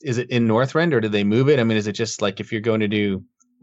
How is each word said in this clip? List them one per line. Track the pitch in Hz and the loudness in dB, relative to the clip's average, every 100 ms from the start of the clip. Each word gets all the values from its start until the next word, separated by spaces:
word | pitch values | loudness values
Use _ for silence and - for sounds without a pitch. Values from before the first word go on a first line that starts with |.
is | 147 120 | -4 -4
it | 120 | -2
in | 123 117 | 0 2
Northrend, | 110 131 156 170 | 2 2 0 2
or | 127 | 2
do | 107 | 0
they | 104 | 0
move | 101 113 135 | 2 2 2
it? | 143 | 2
I | |
mean, | 117 110 | 2 0
is | 104 | -2
it | |
just, | 98 113 - | -4 -6 -2
like, | 104 98 | -4 -4
if | 104 | -8
you're | 110 | -6
going | 110 110 | -2 0
to | 107 | 0
do | 107 104 95 - _ _ - | 0 0 -2 -8 _ _ -6